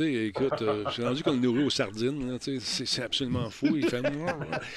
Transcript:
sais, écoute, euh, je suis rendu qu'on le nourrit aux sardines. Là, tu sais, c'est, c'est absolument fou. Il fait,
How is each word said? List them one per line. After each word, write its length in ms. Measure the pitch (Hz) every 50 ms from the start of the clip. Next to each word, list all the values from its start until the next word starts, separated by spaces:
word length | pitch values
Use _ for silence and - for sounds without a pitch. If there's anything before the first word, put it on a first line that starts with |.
| 160
sais, 80 | 160 131 113 110
écoute, 360 | 107 95 123 131 135 151 -
euh, 220 | 113 107 104 104 104
je 40 | 107
suis 120 | - 120 120
rendu 180 | 120 127 151
qu'on 100 | 170 175
le 60 | 143 123
nourrit 240 | 127 123 117 135 147
aux 60 | 127
sardines. 640 | - - 127 98 104 107 117 131 147 147 127 127
Là, 60 | 127 120
tu 200 | - 147 139 123
sais, 60 | 104
c'est, 220 | - - - 127
c'est 160 | - - 131
absolument 480 | 123 110 - - 139 120 123 123 120 110
fou. 260 | - - 143 143 160
Il 100 | 147 - 339
fait, 100 | 123 123 131 - 143 147 330 359 - - - - - 147 - - -